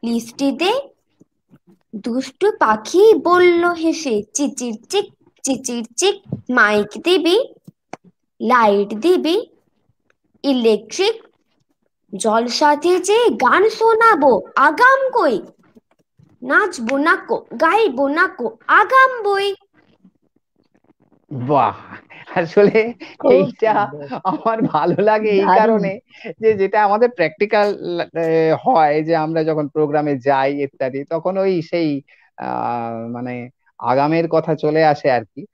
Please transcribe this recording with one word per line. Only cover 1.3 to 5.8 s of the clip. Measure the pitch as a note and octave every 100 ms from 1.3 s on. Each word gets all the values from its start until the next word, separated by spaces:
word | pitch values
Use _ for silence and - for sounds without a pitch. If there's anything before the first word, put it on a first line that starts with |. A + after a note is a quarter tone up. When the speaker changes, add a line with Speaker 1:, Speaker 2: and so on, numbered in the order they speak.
| _ _ _ _ _ _ G#3
Speaker 1:
দুষ্ট | A#3 A#3+ C4+ _ G4+ A4
পাখি | B3+ G#3+ A3 E4+ A4 E4+
বলল | E4+ F4+ F4+ E4+ F4
হেসে | E4+ D#4+ D#4+ C#4 G#3 G#3+
চিচির | - C#4+ C#4 B3 A3 _
চিক, | G4 G4+ _ _ _
চিচির | - C4 C4+ A#3+